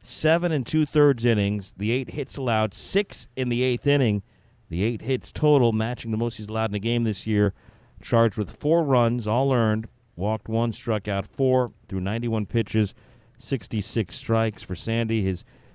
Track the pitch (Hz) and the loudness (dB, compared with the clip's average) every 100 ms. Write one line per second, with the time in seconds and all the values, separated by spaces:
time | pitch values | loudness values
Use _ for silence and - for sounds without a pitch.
0 | - - 156 170 170 151 120 156 151 151 | -14 -2 2 2 2 -2 0 0 2 6
1 | 147 123 117 110 101 104 95 - 107 123 | 6 6 2 2 2 -2 -8 -6 -2 -2
2 | 127 147 131 - 127 110 107 - - 196 | -4 -8 -8 -6 -2 0 -2 -4 -4 -2
3 | 208 - - - 123 120 127 123 143 143 | -2 -10 -12 -6 -2 0 0 0 2 4
4 | 123 104 - _ _ _ _ 85 107 110 | 4 0 -4 _ _ _ _ -2 -2 -4
5 | 120 127 - - 151 147 117 110 113 123 | -4 -4 -4 0 4 6 4 2 -4 -6
6 | 117 110 117 - 104 110 110 101 110 120 | -6 -4 -4 -6 -8 -4 -2 -2 -2 0
7 | 113 101 110 104 101 - - _ _ - | 0 -2 0 2 2 0 -20 _ _ -20
8 | - 117 117 - 104 - 147 170 151 131 | 0 2 2 0 -8 -4 0 2 4 2
9 | 117 120 107 117 139 127 110 110 113 _ | 2 0 -2 0 2 2 2 0 -4 _
10 | _ - 101 110 - 113 117 104 - 107 | _ -4 -4 -2 -2 -2 -2 -4 -4 -4
11 | 107 98 - - 131 127 120 _ - 95 | -2 -4 -6 -2 2 2 0 _ -8 -4
12 | 95 113 120 110 104 120 110 110 104 - | -4 -4 -2 -2 0 -2 0 0 0 -4
13 | _ - _ _ - 131 - 110 - 120 | _ -20 _ _ -6 -6 -4 -6 -2 -4
14 | 95 - - 113 113 107 - 90 - 113 | -4 -8 -2 0 0 -4 -10 -8 -4 -2
15 | 113 113 95 90 - _ - | 0 0 0 -2 -10 _ -20